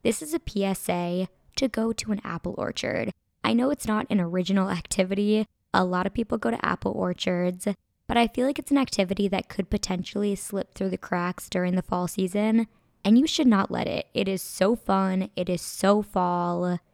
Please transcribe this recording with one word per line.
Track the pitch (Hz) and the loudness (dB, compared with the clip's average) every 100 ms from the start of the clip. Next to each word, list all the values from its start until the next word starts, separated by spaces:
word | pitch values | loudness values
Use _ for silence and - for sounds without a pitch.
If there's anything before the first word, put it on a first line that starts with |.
This | 240 226 | 0 -2
is | 302 | -4
a | 320 | -6
P | - 202 | -4 -2
S | 196 190 - | -2 -2 -2
A | 180 175 180 185 _ _ - | -2 -2 -2 -4 _ _ -4
to | 262 | -2
go | - 226 | 0 -2
to | 220 220 | -2 -4
an | 202 | -4
apple | - 165 175 - | -4 -6 -6 -6
orchard. | - - - - 151 - _ _ | -6 -4 -4 -2 -4 -8 _ _
I | 220 | 0
know | 233 254 | 2 2
it's | 294 - | 0 0
not | 214 254 | -2 0
an | 208 | 0
original | 170 180 180 190 190 | 0 -2 0 2 2
activity. | 180 - - 185 196 208 214 214 _ _ | -2 -4 0 0 2 2 2 0 _ _
A | 196 | 0
lot | 185 180 190 | 2 0 -2
of | |
people | 202 226 226 | -4 -4 -2
go | - | -2
to | - | -2
apple | - 180 196 | -2 -2 -2
orchards, | - 185 180 - 180 180 180 - 196 _ _ _ | -2 -2 -2 -2 0 -2 -2 -4 -6 _ _ _
but | 240 | 2
I | 233 | 2
feel | - 262 | 2 0
like | 285 | -2
it's | - | 0
an | 277 | 2
activity | 262 - 185 196 202 | 2 0 0 2 0
that | 185 - | 0 -4
could | - 185 | -6 -2
potentially | 202 - 185 - 202 208 | -2 -2 -4 -4 -2 -2
slip | 196 - 202 - | -2 -4 -6 -6
through | - 190 | -4 -4
the | 185 | -4
cracks | - 180 180 185 - | -4 -2 -2 -6 -6
during | 185 180 185 | -2 0 0
the | |
fall | - 180 180 | 0 -2 -2
season, | - 185 202 214 226 226 _ _ _ | -2 -2 0 2 2 0 _ _ _
and | 196 233 | 6 6
you | 311 | 6
should | - 262 | 4 6
not | 202 196 | 6 2
let | 185 - | -2 -2
it. | - - | -2 -2
It | - 196 | -2 0
is | 190 | -2
so | - - 190 233 | -6 0 2 2
fun. | - 190 190 190 190 | 0 2 2 0 -2
It | - 180 | -4 -2
is | 175 | -2
so | - - 190 208 | -4 0 2 4
fall. | 208 196 180 175 175 175 180 180 _ | 2 0 0 0 0 0 0 -2 _